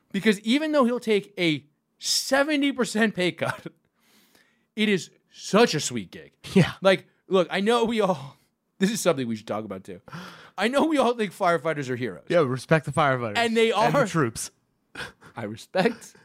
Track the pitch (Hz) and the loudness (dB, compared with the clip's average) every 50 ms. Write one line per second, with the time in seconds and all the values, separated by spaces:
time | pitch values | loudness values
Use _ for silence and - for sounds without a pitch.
0 | _ _ - 196 165 220 202 202 - 220 240 294 311 311 302 294 254 233 247 240 | _ _ -6 0 2 2 2 2 2 0 0 0 0 2 2 2 2 2 0 -2
1 | - 214 214 196 196 - _ - 180 165 156 135 - _ _ _ _ _ _ _ | -2 0 -2 -2 -2 -4 _ -2 0 0 0 -2 -6 _ _ _ _ _ _ _
2 | - - - - - - 262 269 277 302 302 285 285 277 269 262 226 - - 214 | -6 -4 -4 -4 -2 0 2 2 2 2 0 0 0 0 0 -2 -2 -2 0 0
3 | 226 214 - 180 180 175 - - 131 110 - - - - - _ _ _ _ _ | 0 0 0 0 -2 -2 -2 -2 -4 -4 -4 -6 -10 -16 -18 _ _ _ _ _
4 | _ _ _ _ _ _ _ _ _ _ _ _ _ _ _ - 214 214 202 180 | _ _ _ _ _ _ _ _ _ _ _ _ _ _ _ -2 0 2 2 0
5 | - - _ _ _ _ - - - - - 208 240 - - 147 - - 123 117 | -2 -6 _ _ _ _ -20 -18 -4 0 4 4 4 4 2 0 -4 -4 -6 -6
6 | 95 - - 87 76 - _ _ - - - 196 156 - - - - 190 190 - | -8 -10 -12 -18 -20 -20 _ _ -8 0 4 4 4 4 2 0 2 2 2 2
7 | - _ _ _ _ - 180 190 170 143 147 185 196 214 240 240 233 226 240 220 | 0 _ _ _ _ 0 0 2 2 0 0 -2 0 2 2 2 2 0 2 2
8 | 202 185 180 135 135 139 - _ _ _ _ _ _ _ _ - 190 190 233 185 | 2 2 0 -2 -6 -12 -18 _ _ _ _ _ _ _ _ 0 0 0 0 0
9 | - 180 160 135 127 117 113 107 107 - 110 107 110 104 98 95 95 - 90 87 | 0 0 0 0 -2 -4 -6 -6 -6 -6 -6 -6 -6 -8 -10 -12 -14 -14 -18 -18
10 | - - - 170 180 - - - - - _ - 196 233 269 285 269 320 320 269 | -18 -18 -18 -18 -16 -18 -20 -20 -20 -14 _ -4 -2 0 2 2 2 2 2 2
11 | 233 233 247 240 214 185 - - 202 175 170 160 135 165 156 147 139 123 127 117 | 2 2 2 0 -2 -6 -4 0 2 2 2 2 0 -2 -4 -4 -4 -4 -4 -4
12 | 123 110 87 73 - - 135 175 151 123 127 127 - - 160 160 - 151 139 165 | -4 -6 -8 -8 -6 -2 0 2 2 2 0 -4 -2 2 0 2 0 0 0 0
13 | 151 139 131 127 120 110 104 233 233 233 226 226 226 226 202 196 220 240 - 285 | 2 2 2 0 -2 -4 -2 -2 -2 0 2 2 2 2 2 2 2 2 2 2
14 | 254 190 - 165 139 113 - - - - - _ _ _ _ _ _ _ - - | 0 0 0 0 0 0 -2 -6 -10 -12 -14 _ _ _ _ _ _ _ -16 -14
15 | - - - _ - - - - 110 104 107 - - - - 180 180 233 240 - | -14 -14 -16 _ -20 -18 -14 -10 -10 -10 -10 -12 -12 -4 0 2 2 2 0 -4
16 | - - - _ | -12 -20 -20 _